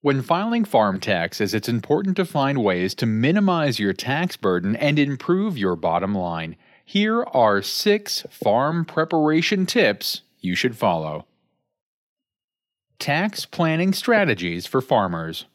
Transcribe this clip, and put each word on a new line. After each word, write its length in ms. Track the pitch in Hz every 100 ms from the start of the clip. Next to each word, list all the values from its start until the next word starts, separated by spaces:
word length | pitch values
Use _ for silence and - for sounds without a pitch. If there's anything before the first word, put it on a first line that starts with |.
When 220 | 143 135
filing 420 | 123 170 214 233
farm 360 | 208 123 107 95
taxes, 540 | - 92 85 - 101
it's 140 | 110 110
important 480 | 120 - 147 190 185
to 60 |
find 380 | 180 156 135 143
ways 320 | 104 90 92 -
to 100 | 120
minimize 760 | 110 127 196 196 175 147 110
your 120 | 101
tax 420 | 92 - 143 180 -
burden 400 | 98 90 92 110
and 200 | 147 147
improve 640 | 143 135 - 185 214 156
your 160 | 95
bottom 400 | 87 90 85 98
line. 400 | 101 90 82 80 82 _ _
Here 400 | _ 202 214 226 240
are 300 | 131 110 101
six 600 | 98 - 214 208 208 - -
farm 540 | - 127 110 143 165
preparation 800 | 160 - 160 165 151 156 160 202 185
tips 560 | 240 143 101 - - _ _
you 160 | 90
should 220 | 87 127 117
follow. 500 | 110 85 78 76 - _ _ _ _ _ _ _ _ _ _ _ _ _ _ _ _ _
Tax 440 | - 147 208 208
planning 480 | - - 165 160 185
strategies 720 | 190 - 220 185 104 87 85 -
for 140 | 135
farmers. 680 | - 123 95 85 82 82 -